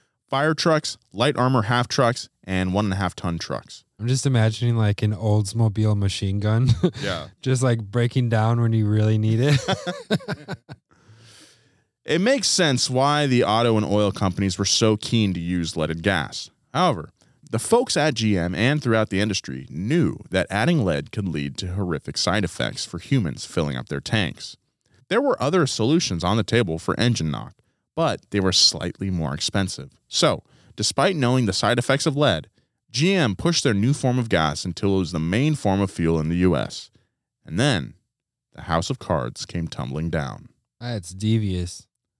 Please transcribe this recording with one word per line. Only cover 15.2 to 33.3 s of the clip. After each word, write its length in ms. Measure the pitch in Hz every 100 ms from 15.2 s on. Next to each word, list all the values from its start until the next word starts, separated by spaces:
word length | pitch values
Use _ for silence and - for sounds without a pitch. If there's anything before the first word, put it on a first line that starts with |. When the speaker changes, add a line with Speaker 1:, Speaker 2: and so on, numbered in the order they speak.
| 104
Speaker 1:
to 60 | 85
use 360 | 85 90 82 80
leaded 280 | 73 82
gas. 480 | 92 92 71 - - _ _
However, 380 | 147 180 98 73 _ _ _ -
the 80 | 113
folks 400 | - 233 254 170
at 160 | 151
G 240 | 117 113 95
M 160 | 85
and 260 | 82 117 151
throughout 280 | 127 113 107
the 100 | 98
industry 460 | 107 95 - 65 67
knew 480 | 71 101 165 104 - -
that 160 | 92 87
adding 340 | 98 127 170 98
lead 260 | 73 71
could 160 | - 98
lead 300 | 73 71 64
to 160 | 92
horrific 440 | 92 92 76 - -
side 260 | - 101
effects 420 | 98 - 55 - -
for 140 | -
humans 460 | - 135 87 62 -
filling 300 | - 76 64
up 120 | 55
their 140 | 73
tanks. 540 | - 110 85 - - - _ _ _ _ _
There 120 | 202
were 200 | 285 -
other 240 | 135 185 143
solutions 580 | - 113 165 - 87
on 140 | 87 113
the 60 |
table 340 | 104 113 98 80
for 220 | - -
engine 320 | 120 107 80
knock, 240 | 60 52 - _ _ _ -
but 260 | 160 107 -
they 100 | 101
were 120 | 95
slightly 580 | 87 - - 87 - 98
more 240 | 90 76
expensive. 560 | 73 - 101 95 - 69 _ _
So, 360 | - 156 117 - _ _ -
despite 400 | 107 - 156 175
knowing 320 | 123 127 117
the 60 |
side 260 | - 107 123
effects 260 | - 135 165
of 100 | 139
lead, 340 | 147 80 - _ _ _ _
G 220 | 117 170 196
M 200 | 131